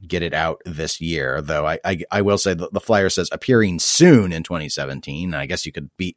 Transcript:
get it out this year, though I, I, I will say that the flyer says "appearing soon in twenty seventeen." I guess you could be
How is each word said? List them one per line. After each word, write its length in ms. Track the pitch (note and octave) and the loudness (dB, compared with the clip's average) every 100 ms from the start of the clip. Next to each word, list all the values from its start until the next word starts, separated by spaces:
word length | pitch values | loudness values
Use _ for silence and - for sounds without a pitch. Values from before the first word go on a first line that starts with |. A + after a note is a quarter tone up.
| F2+ | -6
get 160 | F2+ | -4
it 100 | E2 | -2
out 280 | D2+ D#2+ - F2+ | -2 -2 -4 -10
this 340 | D#2 D#2 - | -8 -6 -6
year, 420 | E2 D#2+ C2 D2+ | -4 -2 -2 -4
though 260 | D2 D2+ D2+ | -4 -2 -2
I, 120 | E2 F#2 | -2 -4
I, 160 | F2+ - | -4 -2
I 120 | G#2 | 0
will 180 | G2 G2+ | 2 2
say 160 | G2 F2 | 0 -2
that 180 | F2 | -4
the 60 | G2 | -6
flyer 300 | - G#2 F#2+ | 2 2 2
says 200 | - F2 | 0 -4
"appearing 480 | E2 - A#2+ G#2 F2 | -4 2 4 4 0
soon 520 | - - F3 C3+ F#2+ | -2 6 8 8 6
in 100 | D#2+ | -2
twenty 280 | D#2+ E2+ D2+ | -4 -6 -6
seventeen." 640 | - C2+ C2+ - C#2+ F2+ | -6 -6 -8 -8 -8 -6
I 120 | D2+ C#2 | -6 -4
guess 200 | - D#2 | -6 -6
you 60 | |
could 240 | - C#2+ - | -10 -14 -6
be 180 | F2+ | -8